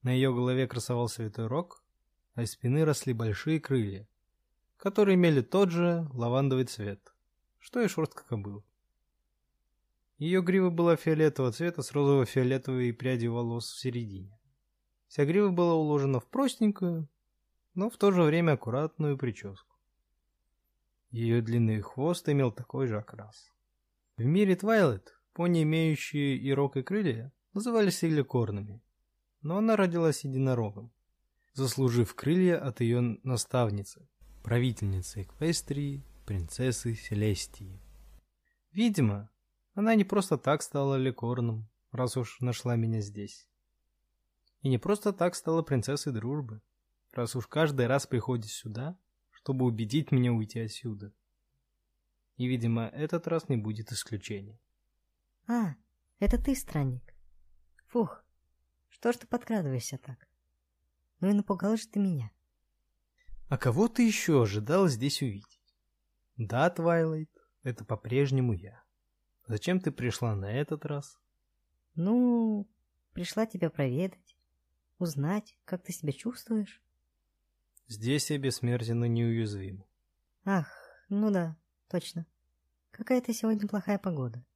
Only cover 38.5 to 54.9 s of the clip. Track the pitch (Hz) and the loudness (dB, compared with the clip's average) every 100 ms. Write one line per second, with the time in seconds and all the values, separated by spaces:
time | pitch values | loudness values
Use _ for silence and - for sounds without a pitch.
38.5 | _ _ 170 233 196 120 101 107 _ _ | _ _ 0 2 4 2 2 -8 _ _
39.5 | _ _ - 214 226 196 208 190 143 - | _ _ -2 4 4 4 2 2 0 2
40.5 | 147 - 147 139 135 131 127 117 123 120 | 0 0 -2 0 2 0 -2 -4 -2 -2
41.5 | 110 110 _ _ 117 123 131 117 - 123 | -2 -8 _ _ -4 -2 -2 -6 -4 -4
42.5 | 117 123 120 113 113 101 101 101 - _ | -2 0 0 0 0 -4 -8 -12 -12 _
43.5 | _ _ _ _ _ _ _ _ _ _ | _ _ _ _ _ _ _ _ _ _
44.5 | _ 139 127 170 208 214 196 175 175 - | _ -2 -2 0 -2 0 0 -2 -2 -2
45.5 | 165 160 135 110 143 - 120 117 147 131 | -2 0 -2 -2 -4 -4 -6 -4 -6 -8
46.5 | 107 _ _ _ _ _ - 117 127 113 | -12 _ _ _ _ _ -6 -4 -4 -6
47.5 | 151 160 139 120 135 - 123 110 123 107 | 0 0 2 2 2 0 -4 -2 -4 -4
48.5 | - 110 107 139 185 _ _ _ _ - | -12 -10 -8 -10 -10 _ _ _ _ -6
49.5 | 131 127 110 113 135 147 131 123 120 107 | 0 0 0 -2 -2 2 2 4 2 -2
50.5 | 120 110 - 123 104 101 _ _ _ _ | -6 -8 -8 -10 -10 -12 _ _ _ _
51.5 | _ _ _ _ _ _ _ _ _ 123 | _ _ _ _ _ _ _ _ _ -2
52.5 | 127 117 117 113 - 151 175 165 165 - | 0 0 0 -2 -6 -4 -2 -2 -4 0
53.5 | 127 104 107 113 120 - 107 - 104 101 | -2 -2 -6 -8 -10 -8 -10 -8 -12 -12
54.5 | 107 _ _ _ | -20 _ _ _